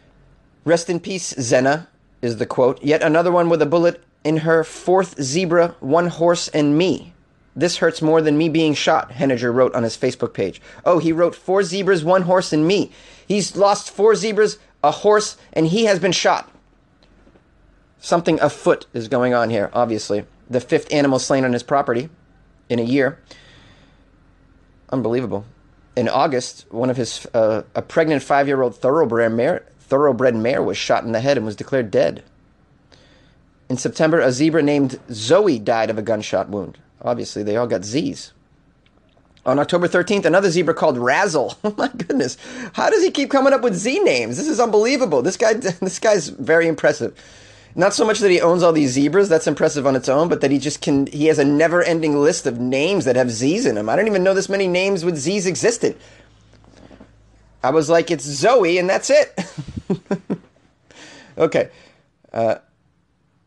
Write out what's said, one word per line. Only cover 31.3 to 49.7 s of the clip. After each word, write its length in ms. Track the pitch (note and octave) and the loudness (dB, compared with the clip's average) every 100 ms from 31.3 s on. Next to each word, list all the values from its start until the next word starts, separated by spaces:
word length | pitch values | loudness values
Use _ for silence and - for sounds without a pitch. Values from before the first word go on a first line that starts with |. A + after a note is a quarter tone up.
| C3+ | 0
and 80 | G#2+ | -2
was 100 | G2+ | -8
declared 360 | - C3+ A2 | -4 -4 0
dead. 320 | B2 D3 - - _ _ _ _ _ _ - _ _ _ _ _ _ - | 0 0 -2 -14 _ _ _ _ _ _ -20 _ _ _ _ _ _ -10
In 80 | B2+ | -6
September, 420 | B2+ - D#3+ E3 | -6 -2 2 2
a 120 | B2+ | 2
zebra 320 | B2 D#3+ D#3+ | 2 0 2
named 360 | D3 D3 C3 C3+ - | 2 0 -2 -4 -14
Zoe 480 | A2 A2 F3+ G#3 A#2+ | -10 2 2 4 0
died 300 | G#2 A2+ G#2+ | 0 0 0
of 80 | A2 | -2
a 40 | |
gunshot 480 | G#2+ G#2+ G2+ F#2 F#2+ | -4 -4 -2 -4 -4
wound. 280 | G2+ E2 - _ _ | -6 -8 -14 _ _
Obviously, 420 | A#2+ A#2+ G2+ G#2+ | -6 -6 -6 -6
they 120 | G#2 A2 | -4 -2
all 120 | A#2+ | -2
got 160 | G#2+ | -4
Z's. 480 | G#2 C3 C3 D#2 - _ _ _ _ _ _ _ _ _ _ _ B2 | -4 -6 -6 -8 -16 _ _ _ _ _ _ _ _ _ _ _ -2
On 120 | C#3 | -2
October 300 | - F3 F3 | 0 0 0
thirteenth, 380 | F3+ F3 G3+ E3 | 0 0 0 2
another 240 | F3+ G3 | 2 2
zebra 240 | E3 D#3+ | 2 0
called 240 | - D#3+ B2 | 0 0 0
Razzle. 600 | B2 D#3 G3+ D#3 A2 - | 0 0 0 0 -4 -6
<laughs> 40 | |
Oh 100 | G#3+ G#3 | -8 -4
my 100 | - | -6
goodness. 500 | - F3 C#4 - - - B3+ A3+ | -6 -4 -2 -2 -6 -16 -16 -12
How 160 | - - | -4 0
does 140 | G#4 | 2
he 60 | F4+ | 2
keep 220 | D4 C#4 | 0 0
coming 220 | C4+ C4+ | 2 4
up 80 | C4 | 2
with 120 | A#3+ | 0
Z 260 | F3+ A#3+ F4+ | -2 -2 0
names? 380 | F4 B2+ A2+ C3 | 2 2 -2 -4
This 100 | D4+ | -2
is 120 | G#3 | 0
unbelievable. 640 | A#3 G#3 A#3 C4+ A#3 C#3 | 2 2 2 0 2 2
This 160 | D3+ - | 0 0
guy, 160 | A3 | 0
<laughs> 280 | A3+ F#3+ E3+ | 0 -2 -4
this 180 | F#3+ - | -6 -2
guy's 280 | A3+ G#3 D3 | 2 2 0
very 380 | - C3+ E3 E3 | -8 2 2 2
impressive. 500 | D#3 D3+ C#3+ G#2+ - - - - - - | 2 0 0 -6 -8 -20 -20 -20 -20 -12
Not 200 | D#3 G3 | 0 0
so 120 | - A3 | 2 0
much 140 | G#3+ | 2
that 100 | G3+ | 2
he 120 | F3+ | 4
owns 220 | E3+ F3+ | 4 4
all 100 | E3+ | 4
these 180 | D#3+ C#3 | 2 0
zebras, 380 | B2+ D3 F#3 G3 | 2 2 2 2
that's 180 | D#3+ E3 | 2 0
impressive 400 | C#3+ F3+ | 0 0